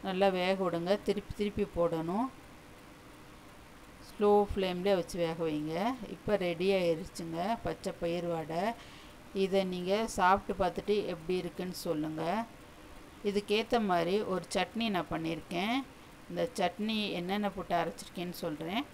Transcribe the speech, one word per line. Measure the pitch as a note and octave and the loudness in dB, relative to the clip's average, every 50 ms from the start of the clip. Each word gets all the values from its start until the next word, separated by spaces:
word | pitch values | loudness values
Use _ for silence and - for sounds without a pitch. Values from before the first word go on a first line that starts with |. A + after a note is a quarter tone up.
| - | -4
நல்லா | F#3+ F#3+ F#3 G3 G3 F#3+ | -2 2 4 4 4 6
வேக | F#3 F3+ F#3 F#3+ F#3+ F#3+ | 4 2 2 2 2 2
விடுங்க. | F3 E3 E3+ E3+ F3 G3+ G#3 - | 0 2 0 2 2 2 2 2
திருப்பி | - G3 G#3 - - - | 0 0 0 -2 -8 -4
திருப்பி | - G#3 G#3 G3+ - G3+ G3 - | -2 -2 0 2 0 -2 0 2
போடணும். | F3 E3+ E3+ E3 E3 D#3+ E3 F3+ G#3+ B3+ C4 - - - - - - - - - - - - - - - - - - - - - - - - - - - - - - - - - - - - | 2 2 2 2 0 0 0 0 0 0 -2 -4 -12 -18 -18 -20 -20 -20 -20 -20 -20 -20 -20 -20 -20 -20 -20 -20 -20 -20 -20 -20 -20 -20 -20 -20 -20 -20 -20 -20 -20 -20 -20 -18 -18 -18 -18
ஸ்லோ | - - G#3+ G#3 G#3 G#3 G3+ G3+ | -2 4 6 8 8 8 6 4
ஃப்ளேம்லயே | - G3+ F#3+ F#3 F3+ F3+ F3+ G3 G3 F#3 | 0 0 0 0 0 0 4 4 4 4
வச்சு | E3+ - - F3+ E3+ | 2 -2 0 0 0
வேக | E3 D#3+ E3 E3 | 0 0 0 0
வைங்க. | D#3+ D3+ D3+ D3+ D#3 D#3+ E3 G3 A#3+ C4+ B3 G#3 - F#3+ | 0 0 0 -2 -2 -2 0 0 0 -2 -2 -8 -10 -10
இப்ப | - - - G#3 G3 F#3 | -6 -2 0 0 2 2
ready | F3 E3+ E3 F3+ G3 G3 | 0 0 2 2 4 4
ஆயிருச்சுங்க | F#3+ F3+ E3+ E3 D#3 F#3 - - - E3+ E3 E3 E3 F3 G3+ A#3 A#3 - | 4 4 4 2 2 -2 -10 -8 -8 -6 -6 -4 -2 -2 -2 -2 -2 -2
பச்சை | F3 E3 - - G3 - - | -4 -4 -4 -4 -6 -4 -2
பயிர் | F3 E3+ E3+ F3 E3+ E3+ E3+ | -2 -2 0 0 -2 -2 -2
வடை. | D#3+ D#3+ D3+ D#3+ E3+ F#3 A3 A#3 - - - - - - - - - - - - G3 F#3+ | -2 -4 -2 -2 0 0 0 -2 -4 -12 -18 -18 -18 -18 -18 -18 -18 -18 -6 0 0 2
இதை | F#3+ F#3 G3 F#3+ F#3 F3+ | 4 4 4 4 2 0
நீங்க | F3+ F3+ F3+ G3 G#3 A3+ A3+ - | -2 0 2 2 2 2 0 2
சாப்பிட்டு | - F#3 F3+ F#3+ G3+ G3+ - G3 F#3 | 4 6 6 6 6 4 -4 -2 0
பார்த்துட்டு | G3 F3 E3 - F3+ - G#3 G#3 - - F#3 | 0 0 0 -2 0 2 2 2 2 -2 -4
எப்படி | E3 D#3+ E3 F#3 F3+ | -6 -2 0 0 0
இருக்குன்னு | F3 F3 - - F3+ F3+ E3+ - - | 0 -4 -6 -6 -6 -6 -6 -6 -2
சொல்லுங்க. | F3+ E3 D3+ D#3 D#3 D#3 D#3 E3 E3 F#3 A3 A#3 - - - - - - - - - - - - - - - - G#3 | -2 0 0 0 -2 -2 -2 -2 0 0 0 -2 -6 -10 -18 -20 -20 -20 -20 -18 -18 -18 -18 -18 -18 -18 -4 -2 0
இதுக்கேத்த | G3 G3+ G3+ - G#3 G#3+ A3 - - A#3 G#3+ G3+ | 0 0 0 2 2 2 2 2 2 2 4 4
மாதிரி | F3+ E3+ E3+ F3 F#3+ G#3+ G#3 G3 F#3 | 4 4 4 4 2 0 0 0 -2
ஒரு | F3+ E3+ - - | -2 -2 -2 0
சட்னி | G3+ F3+ F3+ - A3 A#3 A3+ G3+ | 0 0 0 0 -2 0 2 0
நான் | F3+ D#3+ - E3 | 0 0 0 -4
பண்ணியிருக்கேன். | D#3+ E3 D#3+ E3 E3 - - F#3+ E3+ F#3 G#3+ A#3+ C4+ C4 - - - - - - - - - | -2 -2 -2 -4 -4 -6 -4 -2 -2 0 0 0 0 -2 -4 -14 -18 -18 -20 -20 -20 -12 -8
இந்த | F3 F3 E3+ E3+ - - | -2 -2 -2 -2 0 0
சட்னி | F#3+ F3+ F3 - G#3 A3 A3 G#3+ G#3+ G3+ - F3+ | 0 0 0 -2 -2 0 0 0 0 0 -2 -2
என்னென்ன | F3 F3+ F#3+ G#3 G#3 G3+ F#3 | -2 0 0 0 0 0 -2
போட்டு | F#3+ E3 - F#3+ E3+ | -4 -2 0 2 2
அரைச்சிருக்கேன்னு | E3 - G3 - - - - - E3+ F3+ E3+ - - | 2 0 -4 -8 -14 -10 -8 -6 -6 -6 -6 -4 -4
சொல்றேன். | E3 D3+ D3 D#3+ D#3+ F#3 A3+ D4 - | -4 -4 -4 -4 -2 -2 -2 -4 -4